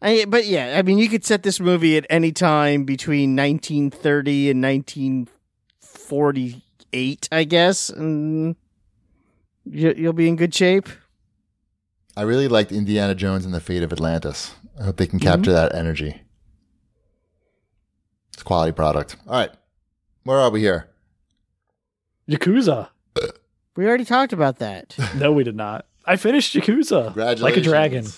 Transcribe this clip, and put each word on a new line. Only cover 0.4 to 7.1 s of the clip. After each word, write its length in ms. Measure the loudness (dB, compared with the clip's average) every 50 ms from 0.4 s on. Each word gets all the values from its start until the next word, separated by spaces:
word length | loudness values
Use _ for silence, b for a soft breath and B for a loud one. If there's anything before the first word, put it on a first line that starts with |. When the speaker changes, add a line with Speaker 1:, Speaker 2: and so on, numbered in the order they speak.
| 2
Speaker 1:
yeah, 280 | 2 0 -2 -2 0 0 0
I 40 | 2
mean, 160 | 4 4 4
you 100 | 2 2
could 160 | 0 -2 0
set 180 | 0 0 0 0
this 160 | -2 -4 0
movie 380 | 0 0 2 2 4 2 2
at 100 | 2 2 0
any 200 | 0 2 2 0
time 540 | 0 0 2 2 2 2 2 2 2 0 0
between 500 | -2 -4 -6 -4 -2 0 0 2 2 2
nineteen 560 | 2 2 0 0 -2 -4 -4 -2 -2 -2 -2
thirty 600 | -4 -2 -2 0 0 0 0 0 0 0 2 2
and 100 | 2 2
nineteen 680 | 0 0 0 -2 -4 -6 -8 -6 -4 -2 -2 -4 -6 -8 _ _ _ _ _ _ _ _ _ _
forty-eight, 1500 | _ -20 -20 -20 -12 -6 -2 0 0 0 0 -2 -4 -6 -8 -12 -20 _ _ _ _ _ -6 -4 -4 -4